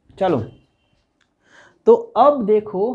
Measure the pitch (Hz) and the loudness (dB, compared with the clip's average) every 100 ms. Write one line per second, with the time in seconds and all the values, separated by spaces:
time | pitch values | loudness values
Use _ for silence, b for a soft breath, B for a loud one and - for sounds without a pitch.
0 | _ - 185 135 - - _ _ _ _ | _ -6 -2 -2 -6 -16 _ _ _ _
1 | _ _ _ _ b b b b 214 233 | _ _ _ _ b b b b 2 2
2 | - 208 277 285 208 214 214 185 226 | 2 0 2 2 0 -2 -2 -6 -6